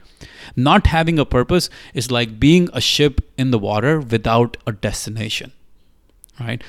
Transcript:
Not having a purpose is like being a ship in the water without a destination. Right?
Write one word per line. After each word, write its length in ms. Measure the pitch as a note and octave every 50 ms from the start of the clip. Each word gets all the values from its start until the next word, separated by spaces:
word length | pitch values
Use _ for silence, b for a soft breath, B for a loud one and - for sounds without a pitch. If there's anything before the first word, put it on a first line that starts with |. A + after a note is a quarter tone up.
| B B B B B B B B B B B
Not 340 | - B2 C#3+ E3+ G#3 -
having 300 | - D#3+ E3 E3 D#3+ E3+
a 60 | D3+ C3
purpose 460 | - - B2 B2 - F3 F3+ - B B B B B B
is 180 | C#3+ A2+ B2
like 300 | B2 A#2+ A#2+ A2+ A2 G#2+
being 260 | B2 D3 E3 F3+ F3 F3 -
a 80 | B2+
ship 400 | A#2 - - - D3 D3 C#3 - - - _
in 140 | - C3 C3
the 80 | B2 A2
water 420 | G2 G2+ G#2+ G#2+ G#2+ C#3+ D#3+ -
without 560 | - A#2 A#2 A2+ G#2 B2 A2+ A#2 A#2+ A#2 - - -
a 60 | - A2
destination. 800 | - - G#2+ G2+ - - - G#2+ A2 A2 G#2+ - - - C3 - - - _ - - _ _ _ _ _ _ _ _ - - _ -
Right? 240 | A#2+ A2+ A#2 B2+ B